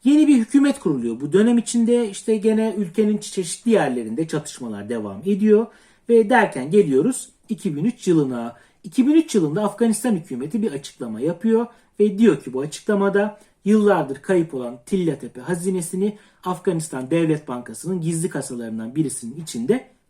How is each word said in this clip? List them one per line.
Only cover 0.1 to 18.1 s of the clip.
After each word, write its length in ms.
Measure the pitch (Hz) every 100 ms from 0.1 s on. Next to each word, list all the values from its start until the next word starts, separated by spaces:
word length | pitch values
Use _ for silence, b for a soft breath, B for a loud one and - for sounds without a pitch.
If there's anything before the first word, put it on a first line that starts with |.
| 302 294
bir 100 | 269
hükümet 420 | 220 277 277 -
kuruluyor 400 | 180 135 117 113
bu 120 | 143
dönem 260 | 180 226 240
içinde. 520 | 220 233 226 240 220
İşte 260 | 196 - 220
gene 380 | 214 214 220 196
ülkenin 420 | 185 190 214 208
çeşitli 520 | - - 170 - 233
yerlerinde 580 | 208 143 123 110 117 160
çatışmalar 600 | 156 - - 120 104 104
devam 340 | 117 104 98 175
ediyor 400 | 202 214 208 233 b b b -
ve 220 | 233 208
derken 400 | 247 208 135 135
geliyoruz 580 | 202 170 131 196 254 - _ _
iki 280 | 202 190 147
bin 80 |
üç 240 | 202 - -
yılına. 480 | 165 135 120 117 b b b
İki 220 | 185 - 247
bin 60 |
üç 220 | 320 320
yılında 280 | 220 156 170
Afganistan 500 | 208 202 233 214 254
hükümeti 500 | 190 - 123 147 226
bir 100 | 220
açıklama 480 | 151 - _ 117 110
yapıyor 460 | 143 170 226 226 233 b b -
ve 180 | 208 190
diyor 220 | 226 156
ki 120 | -
bu 80 | 127
açıklamada, 760 | 147 - - 202 196 196 208 b b b
"Yıllardır 580 | 196 214 202 185 139 135
kayıp 320 | - 190 160
olan 240 | 131 120 127 -
Tilla 320 | 196 170 139
Tepe 220 | 120 123
hazinesini 760 | 143 170 180 185 165 185 208 208 B B
Afganistan 680 | 185 180 - 165 156 131 131
Devlet 380 | 165 160 151 -
Bankası'nın 520 | 123 120 113 165 185
gizli 280 | 160